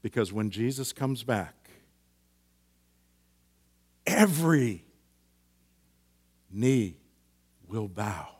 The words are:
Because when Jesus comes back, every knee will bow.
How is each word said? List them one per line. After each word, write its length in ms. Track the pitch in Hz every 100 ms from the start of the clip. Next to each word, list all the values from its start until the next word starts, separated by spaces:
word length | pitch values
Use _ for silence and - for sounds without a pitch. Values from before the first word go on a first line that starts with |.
Because 300 | 110 120 98
when 180 | 104 107
Jesus 420 | 98 120 131 131
comes 300 | - 135 127
back, 320 | 113 107 85 - - - _ _ _ _ _ _ _ _ _ _ _ _ _ _ _ _ _ _ _ _ _ _
every 800 | - 196 208 156 165 151 120 92 - _ _ _ _ _ _ _ _ _ _ _ _ _ _ _ _
knee 440 | 95 123 131 98 - _ _ _ _ _ _ 85
will 200 | 110 104
bow. 400 | 92 104 87 -